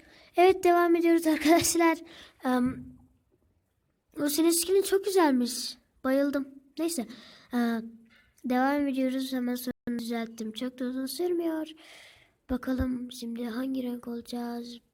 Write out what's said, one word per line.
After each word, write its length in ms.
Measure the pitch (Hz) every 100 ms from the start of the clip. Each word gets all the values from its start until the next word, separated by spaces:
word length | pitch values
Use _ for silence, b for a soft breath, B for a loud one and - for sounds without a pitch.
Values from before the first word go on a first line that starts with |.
| b b b -
Evet, 280 | 370 370
devam 320 | 359 349 349 339
ediyoruz 300 | 339 330 311
arkadaşlar. 720 | 302 294 339 - 330 330 320 - B B B
Em, 400 | 262 254 247 254 - - - _ _ _ _ _ _ _ _ _ _ -
o 60 | 285
senin 220 | 294 330
skinin 320 | 339 - 392
çok 220 | 392 392
güzelmiş. 760 | 403 370 311 254 240 - - - _ _
Bayıldım. 440 | 262 269 285 277 277 - _ -
Neyse. 280 | 330 294 208 B B B B
E, 40 | 240 233 226 226 - _ b b b
devam 440 | 247 247 269 285 277
ediyoruz. 440 | 262 262 262 262
Hemen 220 | 254 247
sorunu 440 | 247 247 - - 240
düzelttim. 540 | 233 233 226 226 220
Çok 260 | 214 254 254
da 60 |
uzun 220 | 254 254 262
sürmüyor. 600 | - 359 339 330 320 311 - B B B B B B -
Bakalım 600 | 151 - 254 262 247 247
şimdi 340 | - 233 233 233
hangi 360 | 233 269 262
renk 260 | 247 240 240
olacağız? 680 | 233 - 240 240 240 240 240 _